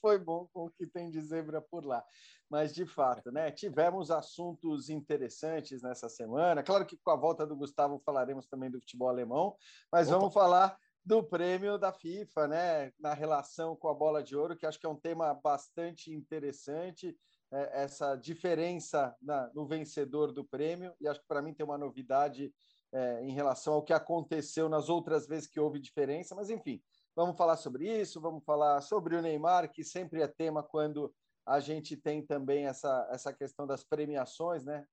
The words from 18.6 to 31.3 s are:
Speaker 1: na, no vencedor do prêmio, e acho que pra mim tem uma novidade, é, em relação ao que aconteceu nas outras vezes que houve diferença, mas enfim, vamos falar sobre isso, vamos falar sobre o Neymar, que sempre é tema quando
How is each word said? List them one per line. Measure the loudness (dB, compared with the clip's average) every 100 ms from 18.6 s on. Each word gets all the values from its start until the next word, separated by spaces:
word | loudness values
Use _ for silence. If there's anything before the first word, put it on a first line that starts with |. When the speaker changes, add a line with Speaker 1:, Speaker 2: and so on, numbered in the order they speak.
| 0 -4 -2 0 0 -4
Speaker 1:
na, | -4 -4 -4
no | -6 -6
vencedor | -6 -4 -4 -2 0 0
do | -2
prêmio, | -8 -4 -2 -4 -8 -6
e | -4
acho | -4
que | -4
pra | -4
mim | -4
tem | -6 -4
uma | -4
novidade, | -6 -8 0 2 2 -2 -10 _ _ _ -8
é, | -2 -2 -2
em | -4
relação | 0 0 0 2 2
ao |
que | 4
aconteceu | 2 2 -4 -2 -4 -2 0 2
nas | 2 2
outras | 0 2 0 0
vezes | -8 -4
que | 0
houve | 0 0
diferença, | -6 -2 0 -2 -6 -8
mas | -6
enfim, | -6 -6 -8 _ _ _ 0
vamos | 2 4
falar | 4 4
sobre | 0 -4 -2
isso, | 0 -2 -4
vamos | -6 -4
falar | 0 4 6 4
sobre | 2 0 2 0
o |
Neymar, | 0 2 4 4 2
que | -6
sempre | -8 -6 -4 0
é | 0
tema | 0 -2 -2
quando | -2 0 0 0 -6 _ _